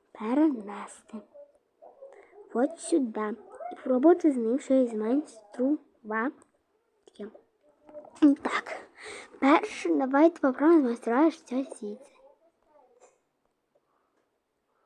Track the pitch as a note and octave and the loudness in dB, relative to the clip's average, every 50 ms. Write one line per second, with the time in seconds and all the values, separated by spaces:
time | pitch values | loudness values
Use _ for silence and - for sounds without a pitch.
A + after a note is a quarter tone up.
0 | _ _ - - A3 G#3+ B3 D4 D#4 D#4+ C4+ A3+ G3 G#3 G3+ G3+ - - - - | _ _ -16 -10 -6 -2 0 2 2 2 0 -2 -8 -12 -14 -14 -16 -18 -20 -20
1 | _ _ - G#3+ - _ - - - - _ _ _ _ _ _ - - - _ | _ _ -18 -18 -18 _ -20 -20 -20 -20 _ _ _ _ _ _ -20 -20 -20 _
2 | - - - - - _ - - - - - A#3 B3+ D4+ - - - - F4 D#4+ | -20 -20 -20 -20 -20 _ -20 -20 -16 -8 -4 -4 -2 -4 -4 -8 -6 -2 -2 0
3 | C4 A3 A3+ A3 G#3+ G#3+ A3+ - - - G#4 B4+ D#5+ F5 - - - C4 B3+ B3+ | 0 -2 -4 -6 -8 -8 -8 -10 -14 -20 -18 -16 -16 -16 -14 -8 -4 -2 0 4
4 | C4 E4 F4+ F4 - D#4+ C4+ B3+ A3+ A3 A#3+ C#4 - - C4+ C4 B3+ A#3 A3+ G#3+ | 6 4 4 4 2 0 0 0 -2 -2 -2 -2 -2 0 0 2 0 0 -2 -4
5 | G#3+ A3 B3+ C#4+ D4+ - - - - - - - B3 C4+ D4+ D4 - _ _ _ | -4 -2 -2 -2 -4 -6 -12 -20 -20 -14 -6 -4 -2 -2 -2 -2 -6 _ _ _
6 | - G#3+ G#3+ A3 A3+ C#4 D4 _ _ _ _ _ _ _ _ _ _ _ _ _ | -10 -6 -4 -4 -4 -4 -6 _ _ _ _ _ _ _ _ _ _ _ _ _
7 | _ _ _ - G#3 - - - _ _ _ _ _ _ _ _ _ - D4+ D4+ | _ _ _ -18 -18 -18 -18 -20 _ _ _ _ _ _ _ _ _ -20 -20 -20
8 | - - - - D#4 C#4+ C#4 - - - - - - - - - - - _ - | -20 -20 0 4 4 4 4 4 0 -4 -6 -6 -6 -8 -12 -14 -14 -18 _ -20
9 | - - - - - - - - B3+ C4+ D4+ - G#4+ G#4+ - - - E4+ E4 C#4+ | -18 -18 -16 -18 -18 -20 -6 0 2 4 4 4 2 -2 -8 -6 -4 -2 0 0
10 | C4+ B3+ C4+ C#4 D#4 E4+ E4+ - - C4+ B3+ - C#4 D#4+ E4+ D#4+ C4+ A#3 A#3 A#3+ | 0 0 4 4 4 4 4 2 -2 -2 0 2 4 6 6 6 4 2 -2 -4
11 | - A3+ A#3 B3+ D#4 E4 D#4+ - - - B3 C4 C4+ C4+ - - A3 G#3 G#3 - | -4 -2 2 2 2 2 0 -2 -8 -8 -6 -6 -6 -8 -10 -14 -14 -14 -14 -14
12 | - - _ _ - - _ _ _ _ _ _ _ _ D4+ D4 _ _ _ _ | -18 -20 _ _ -20 -20 _ _ _ _ _ _ _ _ _ _ _ _ _ _
13 | _ _ _ _ _ _ _ _ _ _ _ _ _ _ _ _ _ _ _ _ | _ _ _ _ _ _ _ _ _ _ _ _ _ _ _ _ _ _ _ _
14 | _ _ _ _ _ _ _ _ _ _ _ _ _ _ _ _ _ | _ _ _ _ _ _ _ _ _ _ _ _ _ _ _ _ _